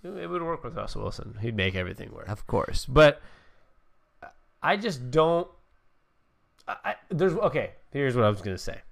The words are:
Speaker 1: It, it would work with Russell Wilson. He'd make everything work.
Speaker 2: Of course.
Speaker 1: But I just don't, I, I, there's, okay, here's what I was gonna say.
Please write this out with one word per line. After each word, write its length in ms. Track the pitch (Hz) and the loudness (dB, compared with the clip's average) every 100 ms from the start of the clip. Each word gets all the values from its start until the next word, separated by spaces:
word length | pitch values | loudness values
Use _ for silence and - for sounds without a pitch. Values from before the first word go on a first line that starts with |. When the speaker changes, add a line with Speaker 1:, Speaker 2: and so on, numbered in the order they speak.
Speaker 1:
It, 60 | 180 | -14
it 180 | 180 170 | -12 -8
would 140 | 180 | -6
work 200 | 165 165 | -4 -6
with 120 | 117 104 | -8 -8
Russell 260 | 104 - | -6 -6
Wilson. 340 | 92 - - 107 | -6 -8 -12 -8
He'd 140 | 117 104 | -4 -2
make 200 | 95 92 | -2 -2
everything 360 | 90 92 101 | -6 -8 -14
work. 160 | - - | -12 -10
Speaker 2:
Of 180 | 104 - | -10 -2
course. 400 | 90 - - - | -2 0 -2 4
Speaker 1:
But 360 | 139 147 - - - - _ _ _ _ _ _ _ - - _ _ | 8 8 6 -4 -20 -20 _ _ _ _ _ _ _ -20 -20 _ _
I 160 | 151 202 | 0 0
just 320 | 220 135 123 | -2 -6 0
don't, 360 | 156 160 170 175 - _ _ _ _ _ _ _ _ _ _ - | 4 6 4 0 -10 _ _ _ _ _ _ _ _ _ _ -12
I, 80 | - 196 | -8 -6
I, 100 | 214 - | -8 -6
there's, 240 | 160 185 | 0 2
okay, 380 | 175 190 147 95 - - | 2 0 0 -4 -8 -10
here's 240 | 139 139 123 | -2 0 4
what 100 | 107 | 4
I 40 | |
was 120 | 101 | 2
gonna 160 | 101 92 | -4 -6
say. 240 | - - - | -8 -10 -12